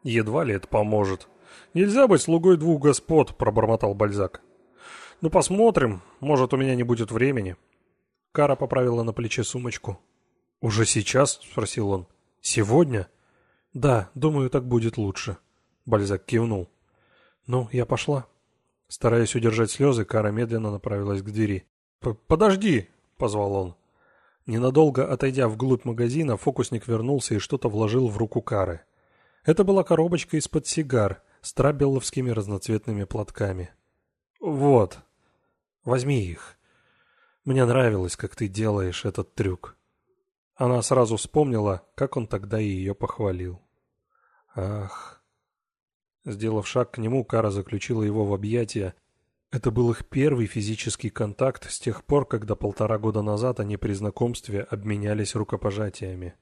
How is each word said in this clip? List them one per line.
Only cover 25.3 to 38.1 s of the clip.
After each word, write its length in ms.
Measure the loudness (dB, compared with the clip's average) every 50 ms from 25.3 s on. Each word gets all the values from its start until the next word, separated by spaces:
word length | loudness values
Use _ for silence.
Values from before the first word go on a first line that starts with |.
| 0 0 0
вглубь 380 | 0 0 -2 0 0 0 0 0
магазина, 520 | -6 -2 -2 -2 0 0 -2 0 0 -2
фокусник 500 | 0 -2 -2 0 0 -4 -2 -4 -8 -4
вернулся 480 | -4 -4 -2 0 -2 -2 -2 -2 -2 -4
и 40 | -4
что-то 300 | -2 -4 -6 -4 -2 -2
вложил 380 | -2 0 0 2 2 2 0
в 100 | 0 0
руку 240 | -2 -4 -2 -2 -6
Кары. 400 | -4 -2 -2 -2 -2 -2 -4 -10 _ _ _ _ _ _ _ _ _ _ _ _ _
Это 180 | 2 4 4 4
была 200 | 4 4 2 4
коробочка 540 | 2 2 2 4 2 0 -2 -4 -2 -4
из-под 300 | -4 -4 -2 -4 -4 -2
сигар 560 | -2 -4 -4 -2 0 2 2 2 2 0 -6 _ _ _ _
с 120 | -16 -10 -2
трабелловскими 760 | 2 2 2 2 2 0 2 2 0 -2 -4 -4 -4 -2 -2
разноцветными 760 | -2 -2 -4 -4 -6 -6 -4 -2 -2 -2 -2 -4 -6 -6 -6
платками. 680 | -6 -6 -6 -6 -8 -6 -4 -4 -4 -4 -6 -8 -12 _ _ _ _ _ _ _ _ _ _ _ _ _ _
"Вот. 600 | -4 -4 -2 2 4 6 8 6 6 4 -2 -14 -20 _ _ _ _ _ _ _ _ _ _ _ _ _ _ _ _
Возьми 400 | -2 -2 -2 0 0 0 0 -2
их. 340 | -4 -8 -12 -16 -20 -20 _ _ _ _ _ _ _ _ _ _ _ _ _ _ _ _ _ _
Мне 200 | -2 2 4 4
нравилось, 500 | 4 4 4 4 2 2 0 -2 -4